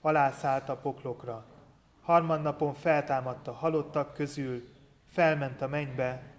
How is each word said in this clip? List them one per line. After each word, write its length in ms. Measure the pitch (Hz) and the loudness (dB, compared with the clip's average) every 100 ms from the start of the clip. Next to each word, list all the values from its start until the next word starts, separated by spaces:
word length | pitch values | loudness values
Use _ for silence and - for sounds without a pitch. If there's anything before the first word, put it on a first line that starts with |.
Alászállt 680 | 156 156 139 - 143 135 135 | 4 4 4 2 0 0 -2
a 80 | 131 | -4
poklokra. 680 | 147 135 131 120 123 113 - - - - _ _ | -4 -6 -8 -8 -8 -10 -12 -20 -20 -20 _ _
Harmadnapon 720 | - 170 165 160 151 143 151 | 4 4 4 0 0 0 -2
feltámadt 720 | 135 170 151 143 135 131 120 - | 0 2 2 2 -2 -2 -8 -10
a 40 | |
halottak 640 | 120 160 160 147 - - | -4 0 0 0 -2 -4
közül, 500 | - 143 147 131 123 120 - - _ _ | -4 -6 -4 -6 -6 -10 -20 -20 _ _
felment 500 | - 165 156 135 123 | 2 4 4 -2 -4
a 60 | 135 | -4
mennybe 560 | 147 143 131 127 127 - | -4 -4 -2 -4 -4 -12